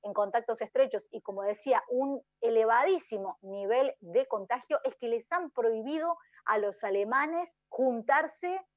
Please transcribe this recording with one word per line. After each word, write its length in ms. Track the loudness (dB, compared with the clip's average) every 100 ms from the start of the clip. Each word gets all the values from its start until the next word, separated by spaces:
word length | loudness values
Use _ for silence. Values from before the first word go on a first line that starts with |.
en 100 | -4
contactos 480 | -2 0 0 -2 -6
estrechos 460 | -2 2 2 2 -6
y, 100 | -14
como 220 | -10 -4
decía, 400 | -4 -4 2 0 2
un 340 | -2 -2 -4 _ _
elevadísimo 960 | 0 4 4 4 4 2 0 -8 -8 -10
nivel 500 | -12 -8 0 2 2 -2
de 280 | -2 0 0
contagio, 500 | -4 -4 -6 -2 -2
es 100 | -2 -4
que 120 | -4
les 220 | -4 -2
han 180 | -4 -4
prohibido 680 | 0 0 0 -4 -4 -2 -4 _ -10
a 140 | -2 0
los 260 | 0 -4
alemanes 720 | -2 -2 0 0 0 -4 -6 _ _
juntarse 960 | -2 0 0 2 2 0 -6 -6 -6 -8